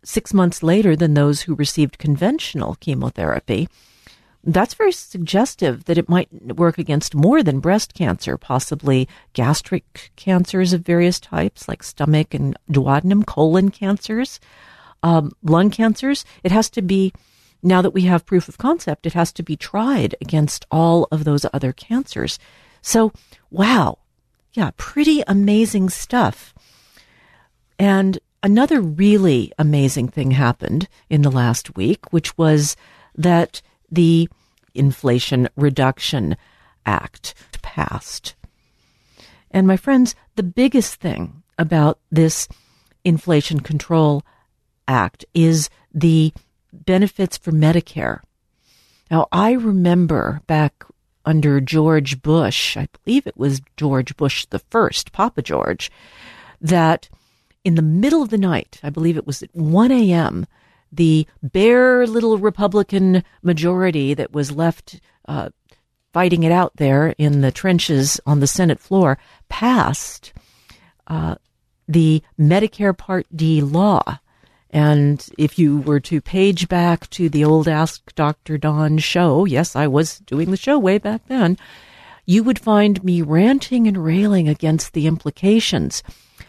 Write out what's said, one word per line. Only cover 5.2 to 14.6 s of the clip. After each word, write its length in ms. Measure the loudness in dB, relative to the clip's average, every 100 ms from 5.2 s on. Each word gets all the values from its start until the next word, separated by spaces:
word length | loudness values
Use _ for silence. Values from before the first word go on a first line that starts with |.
| -4 -2 -2 -2 -4 -4
that 120 | -2 -2
it 100 | 0
might 220 | 0 -2 -10 -10
work 220 | -2 -2 -2
against 380 | -4 -4 -2
more 280 | 0 2 2
than 180 | 2 0
breast 340 | 0 -2 -2
cancer, 420 | -4 -4 -4 -6 -8
possibly 720 | -4 -4 -4 -6 -2 0 -2 -10 _
gastric 800 | -2 0 -2 -4 -8 -8 -20 -20 _
cancers 580 | -2 0 0 0 0
of 80 | 0
various 360 | 0 0 2 -2
types, 480 | -6 -6 -4 -6 -12
like 160 | -12
stomach 520 | -12 -4 0 0 0
and 200 | -4 -6 -6 -4
duodenum, 540 | -2 0 0 0 0
colon 460 | 0 0 2 2 0
cancers, 680 | -2 -4 -4 -4 -6 -6 -10 _ _